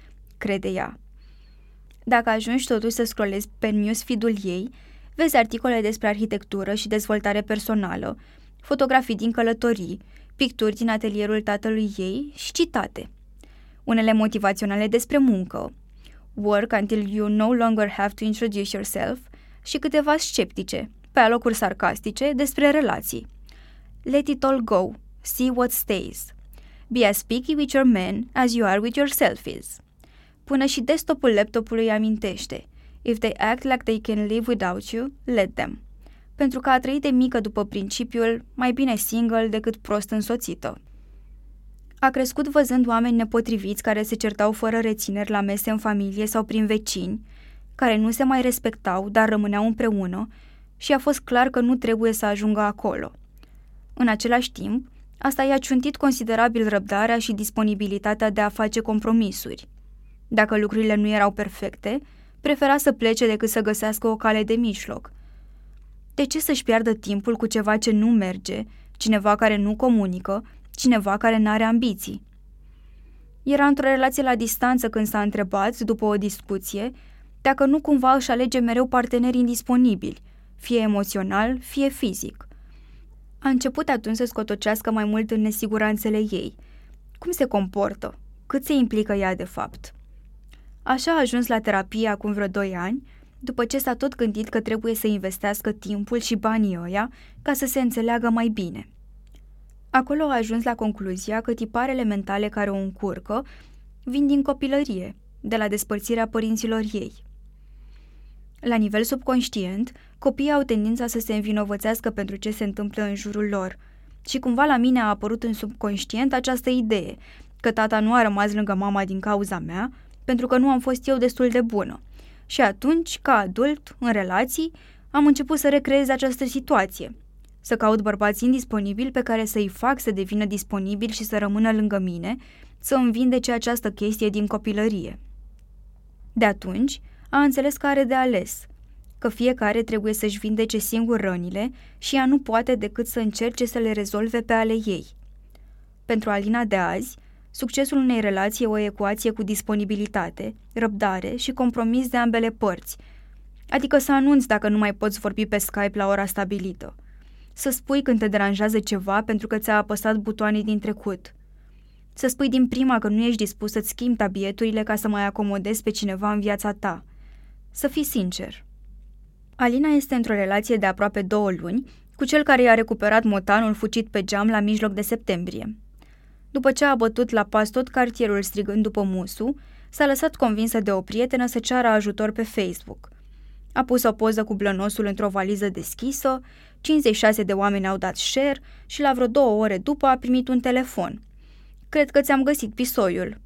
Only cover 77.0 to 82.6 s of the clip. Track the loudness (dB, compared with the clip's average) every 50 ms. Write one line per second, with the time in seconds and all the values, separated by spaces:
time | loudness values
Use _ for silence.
77 | -18 -20 -20 -20 -20 -20 -20 -2 0 2 4 4 4 4 4 2 4 2 2 4
78 | 6 6 6 4 4 2 2 2 2 2 2 2 2 2 4 2 2 2 2 0
79 | 2 2 0 2 2 2 2 2 2 2 0 -2 0 2 4 6 6 6 4 2
80 | -2 -6 -8 -10 -16 -20 -20 -20 -20 -20 -20 -20 -6 -2 0 2 2 2 2 0
81 | 0 -2 -2 -4 -4 -2 0 0 0 0 -2 -4 -8 -8 -2 0 0 0 0 -2
82 | -4 -4 -4 -4 -8 -10 -12 -14 -20 -20 -20 -20